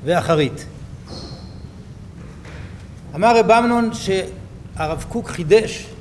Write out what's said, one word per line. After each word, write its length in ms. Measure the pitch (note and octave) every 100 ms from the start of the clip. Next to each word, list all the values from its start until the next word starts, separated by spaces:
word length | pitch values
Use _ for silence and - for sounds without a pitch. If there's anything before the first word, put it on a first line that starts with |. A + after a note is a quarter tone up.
ואחרית. 600 | C3+ F3 - D#3+ C#3 - - - - - - - - - - - - - - - - - - - - - - - - - -
אמר 240 | D3 G#3+ A#3
רב 120 | G3
אמנון 400 | A3+ A#3+ A#3+ A#3
שהרב 1080 | - - F#3+ F3+ - - - - - D#3 D#3+ -
קוק 200 | A#3 -
חידש 580 | - D#3+ G#3 A3 - - -